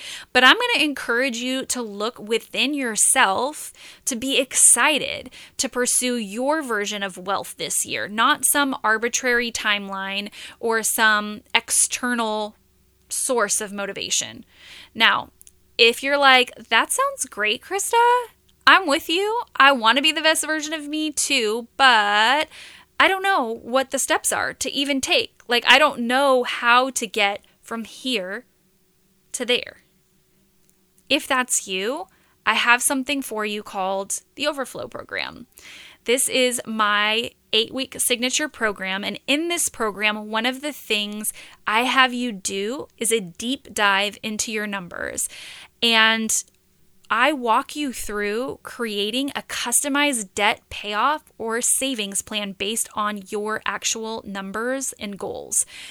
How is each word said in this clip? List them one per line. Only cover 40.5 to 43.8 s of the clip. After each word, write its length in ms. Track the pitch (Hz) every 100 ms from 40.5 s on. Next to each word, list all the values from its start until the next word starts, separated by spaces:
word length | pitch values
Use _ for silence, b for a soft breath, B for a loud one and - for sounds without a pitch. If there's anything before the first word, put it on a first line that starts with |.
| 262
the 100 | 294
things 640 | 262 - 208 208 208 208 - B B -
I 200 | 214 254
have 280 | 262 254
you 180 | 247 247
do 560 | 196 - 196 208 285 - -
is 120 | 226
a 80 | 226
deep 540 | 175 - 233 269 -
dive 460 | 214